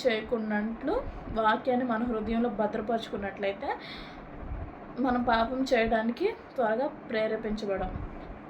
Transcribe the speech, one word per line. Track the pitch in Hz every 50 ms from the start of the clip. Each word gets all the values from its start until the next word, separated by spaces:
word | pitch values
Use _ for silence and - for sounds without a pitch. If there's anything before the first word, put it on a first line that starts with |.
| - 254
చేయకుండాట్లు | 220 220 220 - 247 226 214 214 214 208 208 226 226 226 262 285 392 508 554 - - - - - 226 220
వాక్యాన్ని | 220 214 226 240 - 269 247 247 262
మన | 247 226 220 240
హృదయంలో | 247 226 220 208 220 226 226 233 240
భద్రపరుచుకున్నట్లయితే | 208 220 214 202 - 214 214 247 233 220 - - - 202 202 196 190 - 202 196 196 - 269 339 466 - - - - - - - - - - - - - - - - - - - - - - - - 247
మనం | 254 262 247 247 240
పాపం | 240 233 226 226 233 254 262 269 262 262
చేయడానికి | 226 226 220 233 220 220 233 233 - 349 427 440 - - - -
త్వరగా | - 240 214 220 233 277
ప్రేరేపించబడం. | 302 - - - - 226 220 220 220 220 220 - 214 214 214 220 202 196 196 185 185 - - - - - - - - - - - -